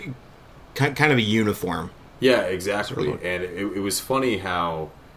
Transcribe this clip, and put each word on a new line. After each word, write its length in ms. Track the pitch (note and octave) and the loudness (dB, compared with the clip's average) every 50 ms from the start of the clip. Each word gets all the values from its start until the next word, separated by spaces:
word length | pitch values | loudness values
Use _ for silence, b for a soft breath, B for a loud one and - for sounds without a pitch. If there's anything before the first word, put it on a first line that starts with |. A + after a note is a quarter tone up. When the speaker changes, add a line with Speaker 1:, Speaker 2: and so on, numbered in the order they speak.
| - - C3 - - - - - - - - - - - - | -12 -12 -12 -14 -16 -20 -20 -20 -20 -20 -20 -20 -20 -10 -2
Speaker 1:
ki-, 200 | - C3+ D3 C3+ | 0 0 0 2
kind 160 | - D3 D3+ | 2 4 4
of 80 | C#3 B2 | 6 4
a 40 | A2 | 4
uniform. 680 | G#2 G#2+ A2 A2 G#2 G2 - - F2+ E2+ E2 E2 F#2 - - - - - - | 4 4 4 4 2 0 0 -2 -4 -4 -4 -6 -8 -12 -16 -20 -20 -8 2
Speaker 2:
Yeah, 220 | B2+ C3 B2 A2 F#2+ | 4 4 4 4 2
exactly. 540 | F2+ F#2+ F2+ F#2 G2+ G2+ G#2 G#2 - - | 0 -2 -4 -2 -2 -2 -2 -4 -4 -4
Speaker 1:
Sort 100 | - - | -2 -2
of 60 | D2+ - | -2 -2
look. 100 | - E2+ | -4 -4
Speaker 2:
And 180 | F2+ F2+ F2+ F2+ | -4 -4 -4 -4
it, 360 | F2+ E2+ F2+ G2+ G#2 F#2 G2+ | -6 -6 -4 -4 -4 -4 -2
it 20 | |
was 180 | G2 G2+ F#2+ - | -2 -2 -2 -4
funny 380 | - - C3 C3+ C3+ B2 G#2+ | -2 0 0 2 2 2 0
how, 540 | F#2 G2 F#2+ F2+ F2 F2 E2+ E2 D#2+ D#2 D2+ - - - - - | 0 -2 -2 -2 0 0 -2 -2 -4 -6 -8 -12 -18 -20 -20 -20